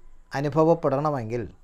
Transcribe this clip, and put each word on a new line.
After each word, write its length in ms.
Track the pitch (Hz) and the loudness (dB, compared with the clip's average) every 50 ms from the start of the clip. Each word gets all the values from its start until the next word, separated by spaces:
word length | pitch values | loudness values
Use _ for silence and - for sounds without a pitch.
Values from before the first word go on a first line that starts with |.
| - - - - - - - | -20 -20 -20 -20 -18 -8 -6
അനുഭവപ്പെടണമെങ്കിൽ 1160 | 139 147 147 123 156 160 165 165 160 - 143 135 135 151 156 147 127 113 107 120 120 107 90 - - | -4 -2 0 2 4 4 4 4 4 2 0 0 0 0 -2 -2 -4 -4 -4 -6 -6 -6 -8 -12 -18